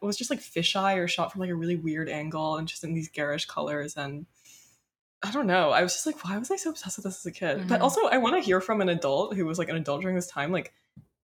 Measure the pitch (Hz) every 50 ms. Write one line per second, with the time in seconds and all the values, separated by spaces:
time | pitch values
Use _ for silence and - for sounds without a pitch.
0 | 202 202 202 - 233 - 285 - - - - 165 170 - - 196 190 196 196 185
1 | 175 175 - - 165 - - 190 185 180 175 165 165 170 175 165 160 160 156 160
2 | 160 156 - 151 151 156 160 156 156 156 156 156 160 160 - - - 156 165 165
3 | 156 - - 151 147 143 143 165 - - - 151 151 147 147 147 143 147 - 147
4 | 143 139 143 147 170 - _ _ - - - - - _ _ _ _ _ _ _
5 | _ _ _ _ - 196 214 294 269 185 180 185 170 147 117 - 180 180 - -
6 | - 311 294 - - 175 196 208 247 - 392 381 - 330 311 - - 185 - -
7 | - 196 185 - - 175 - - 190 165 139 190 185 180 240 208 - 269 269 427
8 | 440 - - 262 233 233 330 370 254 208 185 185 185 - 220 208 190 185 170 165
9 | - 139 139 151 202 220 214 190 170 156 165 180 165 - 160 165 151 143 143 151
10 | 190 185 185 180 175 - - 147 139 160 190 214 - - _ _ _ _ _ -
11 | - _ _ _